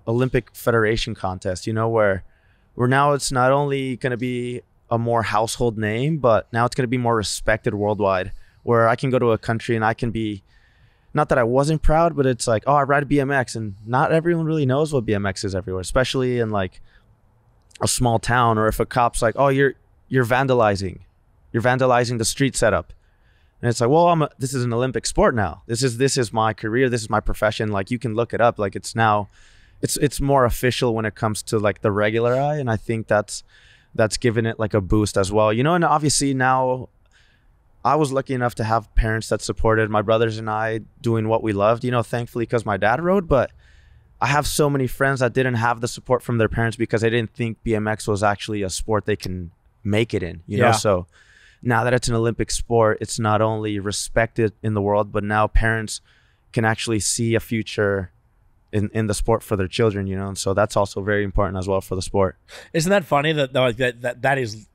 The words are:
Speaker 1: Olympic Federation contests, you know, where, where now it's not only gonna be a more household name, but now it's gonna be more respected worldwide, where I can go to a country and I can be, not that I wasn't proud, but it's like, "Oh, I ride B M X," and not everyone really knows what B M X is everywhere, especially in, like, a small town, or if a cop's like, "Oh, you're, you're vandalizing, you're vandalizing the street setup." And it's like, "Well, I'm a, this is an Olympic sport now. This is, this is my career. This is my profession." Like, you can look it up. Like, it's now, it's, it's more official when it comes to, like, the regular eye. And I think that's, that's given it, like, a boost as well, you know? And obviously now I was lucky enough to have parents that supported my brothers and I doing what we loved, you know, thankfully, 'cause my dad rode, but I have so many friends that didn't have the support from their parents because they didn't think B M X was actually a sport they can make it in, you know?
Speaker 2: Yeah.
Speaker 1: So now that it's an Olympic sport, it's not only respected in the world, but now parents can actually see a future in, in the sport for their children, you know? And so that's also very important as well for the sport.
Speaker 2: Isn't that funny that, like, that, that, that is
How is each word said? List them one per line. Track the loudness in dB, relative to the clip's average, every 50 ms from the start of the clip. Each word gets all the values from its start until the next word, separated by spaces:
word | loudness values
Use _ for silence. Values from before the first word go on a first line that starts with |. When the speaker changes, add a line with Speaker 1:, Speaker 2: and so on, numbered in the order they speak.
| -4
Speaker 1:
Olympic | -2 0 0 0 0 0 -2 -4 -4 -10
Federation | -6 -2 0 2 4 4 2 2 0 -2 -6 -8
contests, | -8 -6 -8 -6 -6 -6 -6 -6 -6 -6
you | -4
know, | -4 -2 -2 0
where, | 2 2 2 2 2 0 -4 -12 _ _ _ _ _ _ _ _ _
where | -2 0
now | 2 4 4 4 2
it's | 2 0 -2 -2
not | 0 2 2 4
only | 4 2 0 0 -2 -4 -4 -6 -6
gonna | -4 -4 -4 -4
be | -4 -4 -4 -4 -4 -6 -6 -8 -10 -12 _ _ _ _ -4
a | -2 -2
more | 0 0 0 0 0
household | 0 0 0 0 -2 -2 -2 -2 -2 -2
name, | -2 -2 -2 -2 -2 -2 -2 0 0
but | 2 4 4 2 2 _
now | 0 0 0
it's | 0 0
gonna | -2 -2
be | -2 -2
more | 0 0 2 0
respected | 0 0 -2 -6 -4 -2 -2 -2 0 -2 -2 -2
worldwide, | 0 0 -2 0 0 0 0 0 0 -2 -6 -10 -14 -16 -18 _ _
where | -2 0 2 4 4 2
I | 2
can | 0 0 0
go | 0 2
to | 2 2
a | 0 0
country | 0 -4 -4 -4 -2 -2 -2
and | 0 0
I | 0 -2
can | -2 -4 -4
be, | -4 -4 -4 -6 -6 -8 -12 _ _ _ _ _ _ _ _ _ _ _ _ _
not | -2 0 0 2
that | 2 2
I |
wasn't | 2 4 2 2 2 2 2 2
proud, | 4 4 6 6 4 2 2
but | 2 0
it's | 0 0 0 0
like, | 0 0 0 2 2
"Oh, | 2
I | 2 4
ride | 2 2 0 0 0
B | 0 0
M | 2 2
X," | 0 0 -2 -2 -4
and | -8 -8 -8 -10 -12 -6
not | -2 0 0 2 2
everyone | 2 2 2 0 0 0 0
really | -2 0 0 2
knows | 2 2 2 0 0
what | 0 -2 0
B | 0
M | 0 0 0
X | -2 -2 -4
is | -4 -4 -4
everywhere, | -4 -4 -4 -6 -6
especially | -6 -2 0 0 0 0 0 -2 0 0 0 0
in, | -2 0
like, | 0 -2 -2 -4 -6 -12 -20 -20 _ _ _ _ _ _ _ _ _ _ _ _ _ _ _ _ -8 -4
a | -4 -2
small | -2 0 0 0 0 0
town, | 0 0 2 2 4 4 2 2
or | 2 0
if | 0 0
a | -2
cop's | -2 0 0 0 0 0 0
like, | 0 0 2
"Oh, | 2 2 2
you're, | 2 2 2 0 0 -4 _ _ _ _ _ -2
you're | 0 0 2
vandalizing, | 2 2 2 2 2 4 4 4 4 2 0 -4 -8 -10 -12 -18 _ _ _ _ _ _ _ _ _
you're | -4 0 0
vandalizing | 2 2 2 2 4 4 2 2 0 -2 -4
the | -4
street | -4 -2 0 0 0 0
setup." | 2 2 2 2 0 -2 -6 -14 -20 _ _ _ _ _ _ _ _ _ _ _ _
And | -2 -2
it's | 0 2
like, | 2 4
"Well, | 4 4 4
I'm | 4 4 2
a, | 0 -2 -4 -6
this | -6 -4 -4
is | -2
an | -2 -2
Olympic | -2 -2 -2 -2 -2 -4 -6
sport | -2 0 2 2 2 2
now. | 0 0 -2 -4 -8 -8
This | -6 -4 -2
is, | -2 -2 0 0
this | 0 0 0
is | 0 -2 -2
my | 0 0 0 0 0
career. | -2 -4 -2 0 0 0 0
This | 0 -2
is | -4 -2
my | -2 -2
profession." | 0 -2 -2 0 0 0 0 -2 -2 -2
Like, | -2 -4 -4 -4
you | -4 -4
can | -4 -2 -2
look | -2 -2 -2
it | 0 2
up. | 2 2 2 0
Like, | -2 -4 -4
it's | -8 -10 -6 -2
now, | 0 2 2 2 0 -2 -6 _ -20 -20 -20 -20 -20 -20 _ _ -6
it's, | -6 -4 -2
it's | 0 -2 -2 0 -2
more | 0 2 4 4 4
official | 2 2 0 0 -2 0 0 0 0 0
when | 0 -2
it | -4 -4
comes | -4 -4 -4 -4 -4
to, | -4 -4 -2 0
like, | 0 0 0 0
the | -2 0
regular | 0 2 0 0 0 0 0 0 0
eye. | 0 0 -2 -2 -2
And | -2 -2
I | -2
think | -2 -2 -4 -6 -4 -2 0
that's, | 0 0 0 -2 -6 -14 -14 _ _ _ _ _ _ _ _ _ -2
that's | 0 0 0 0
given | 0 0 0 0 0 0
it, | -2 -2 -2
like, | -2 0 0
a | 0
boost | 0 2 2 2 2 2 0
as | 0 0 2
well, | 2 2 2 4
you | 2 2 2
know? | 2 2
And | 2 2
obviously | 2 2 2 2 0 0 0 0 0 0
now | 0 2 2 2 2 0 -2 -2 -4 -8 -12 _ _ _ _ _ _ _ _ _ _ _ _ _ _ _ _ _ _
I | 0 2 2
was | 2 2 0
lucky | 0 -2 -4 -2 -2
enough | -2 -2 -2 -2
to | -2 -2
have | 0 0 0 -2 0 0
parents | 0 2 2 0 -2 -2 -2
that | -4 -2
supported | -2 -4 -4 0 2 2 4 2 2 2
my | 0 0
brothers | 2 2 2 2 2 0 -2
and | -4 -6 -6
I | -4 -4 -4 -4 -4 -6 -8 -12 _ -6
doing | -2 -2 0 0 0 0
what | 0 0
we | 0 0 0
loved, | 2 2 2 2 2
you | 0 -2
know, | -2 -2
thankfully, | -2 -2 -4 -6 -6 -6 -6 -6 -4
'cause | -2 -2 -2 -2
my | -2 -2
dad | 0 0 0 0 0
rode, | 0 0 0 0 0
but | 2 2 2 2 0 -4 -12 -20 -20 -20 -20 -20 -20 -20 -20 _ _ _ -2
I | 0
have | 0 2 2 0
so | 0 0 2 2 2
many | 2 0 -2
friends | -2 -2 0 0 0 2 2
that | 0 0
didn't | 0 0 0 0 0
have | 0 0 0 0 0
the | -4 -6
support | -6 -8 -2 0 0 0
from | 0 0 0
their | 0 0 0
parents | 0 0 -2 -2 -2
because | -2 -2 -2 0 0
they | 2 2
didn't | 2 0 -2 -4
think | _ -6 -6 -6 -6 -6
B | -4 -2 -2
M | 0 0 -2
X | -4 -4 -2
was | -4 -2 2
actually | 2 0 0 0 -4 -6 -6 -4
a | -4 -4
sport | -6 -6 -4 -2 -2 -2 0
they | -2 -4
can | -4 -4 -8 -8 -8 -10 -12 -16 _ _ _ _ _
make | -4 0 0 0 0 0
it | -2 -4
in, | -6 -6 -10 -12 -10
you | -6 -2 2
know? | 2
Speaker 2:
Yeah. | 4
Speaker 1:
So | 2 2 2 2 0 0 -2 -6 _ _ _ _ _ _ -20 -20 _ _
now | -4 0 0 0 2
that | 2 0
it's | 0 0
an | 0 0
Olympic | 0 0 0 0 -2 -4 -4
sport, | -4 -6 -2 0 2 4 4 4 2 0
it's | -4 -6 -6 -2
not | 0 2 2 2
only | 2 0 0 -2 -4 -4 -4 -4
respected | -4 -4 -6 -6 -6 -4 -2 0 0 0 _ 0 0 0 -2 _
in | -4 -2 -2
the | 0
world, | 0 2 2 2 0 0
but | -2 -4 -4
now | 0 0 2 2
parents | 2 4 4 4 2 2 -2 -4 -6 -10 -12 _ _ _ _ _ _ _ _ _ _
can | -2 0 2
actually | 2 0 0 -2 -2 -2 -2
see | -2 -2 -2 -2 0 0 0
a | 0
future | -2 -2 -4 -4 -4 -4 -2 0 0 2 0 0 -2 -6 _ _ _ _ _ _ _ _ _ _ _ _
in, | -4 -2 -2 -2
in | -2 -2 -2
the | -2 -2
sport | -2 0 0 0 0
for | 0 -2 -2
their | -2 -2 -2
children, | 0 0 0 2 0 -2 -4
you | -4 -4
know? | -4 -6 -6
And | -8
so | -6 -4 -2
that's | 0 2 2 2 2
also | 0 0 0 -2 -6
very | -4 -2 0 0 -2
important | 0 0 0 0 0 -2
as | -4 -2
well | -2 -2 -2
for | -2 -4 -6
the | -6
sport. | -6 -2 0 0 0 0 -2 _ _ -20 -20 -20 -12 -6 -4
Speaker 2:
Isn't | -2 0 2
that | 2 2 2
funny | 0 0 0 2 0
that, | 0 0 -2 0 2
like, | 2 2 2 2 0
that, | -2 -2 -2 -4
that, | -6 -8 -6 -2
that | 0 0 0
is | 0 -2 -4 -6 -12 -18 _